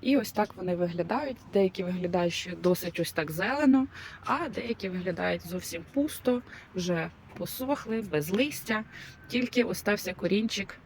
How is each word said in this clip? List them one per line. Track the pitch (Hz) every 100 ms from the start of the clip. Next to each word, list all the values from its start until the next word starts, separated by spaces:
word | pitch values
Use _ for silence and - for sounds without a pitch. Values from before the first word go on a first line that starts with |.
І | 240 277
ось | 214
так | - 208 -
вони | 180 175
виглядають. | 175 175 170 233 294 247 -
Деякі | 202 190 185
виглядають | 180 185 180 175 175
ще | 170 - 170
досить | 175 180 180 170
ось | 165
так | - 151
зелено, | 156 196 277 294 269 262 - - -
а | - 262 330
деякі | - 233 226 196
виглядають | 185 180 175 180 175 170
зовсім | 180 - 170 170
пусто, | 277 294 - - 247 - - -
вже | 185 175 170 165 - -
посохли, | - 175 - 262 277 - 226
без | 208 151 151
листя, | 190 285 294 - 214 214 - - - -
тільки | 240 247 247
остався | 233 180 - 208 -
корінчик | 175 175 196 220 - 190 -